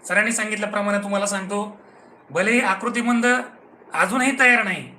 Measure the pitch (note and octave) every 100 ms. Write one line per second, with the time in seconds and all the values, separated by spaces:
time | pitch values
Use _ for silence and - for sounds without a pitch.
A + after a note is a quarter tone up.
0 | - F#3 A3 A3+ G#3+ G#3 G3+ G#3 G3+ G3+
1 | G3+ G3+ G3+ G3 F#3+ G3+ G#3 - - -
2 | - - - D3 G3 A#3+ G3 F#3+ B3 A#3+
3 | A#3 A#3+ A#3+ B3 B3 - - - - D#3+
4 | F3+ B3 B3+ C4+ B3+ A#3+ G3+ E3+ B2+